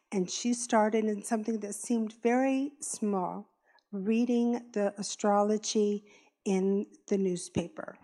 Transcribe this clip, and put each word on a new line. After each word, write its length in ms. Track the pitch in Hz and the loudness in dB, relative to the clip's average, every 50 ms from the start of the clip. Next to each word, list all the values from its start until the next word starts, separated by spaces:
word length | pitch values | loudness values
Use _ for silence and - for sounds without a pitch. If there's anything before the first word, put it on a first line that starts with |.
| _ - | _ -6
And 180 | - 196 180 180 | -2 -2 -2 -2
she 240 | - - - 240 240 | -4 -4 -2 -2 -2
started 520 | 240 - - 247 220 208 214 214 220 214 | -2 0 2 4 4 4 4 2 0 0
in 180 | 214 208 202 - | 0 -2 -4 -4
something 360 | - 240 220 214 233 226 214 | -4 -4 -2 -2 -2 -4 -4
that 140 | 202 202 208 | -4 -8 -10
seemed 400 | - - - 240 226 220 214 - | -8 -4 -2 0 0 0 -2 -6
very 600 | - - 233 240 254 262 269 269 269 269 294 - - | -2 0 2 2 2 2 2 0 0 -2 -4 -6 -10
small, 720 | - - - - 220 208 202 190 180 170 175 190 208 _ _ _ _ _ _ _ _ - | -10 -10 -6 -2 -2 0 0 0 -2 -4 -6 -8 -12 _ _ _ _ _ _ _ _ -10
reading 800 | 208 196 185 208 226 226 240 233 240 240 240 240 240 240 240 - - | -8 -4 0 0 2 2 2 2 2 2 2 2 0 -2 -4 -6 -4
the 200 | 208 202 202 - | -2 -2 -2 -2
astrology 1040 | 214 196 - - - - 208 202 202 208 208 214 208 208 - - 220 208 208 208 208 - - - - _ _ _ _ - | -4 -8 -8 -6 0 2 4 4 4 4 4 2 0 0 0 2 2 2 2 0 -2 -6 -12 -20 -20 _ _ _ _ -2
in 440 | 208 190 190 185 196 196 196 208 - - - - | 0 2 2 4 2 2 0 -2 -4 -10 -12 -4
the 100 | - 208 | -2 0
newspaper, 800 | 196 196 185 180 175 - - - - 170 170 - - - - - - | 2 2 0 0 -2 -6 -6 -6 -6 -6 -6 -8 -12 -12 -12 -14 -18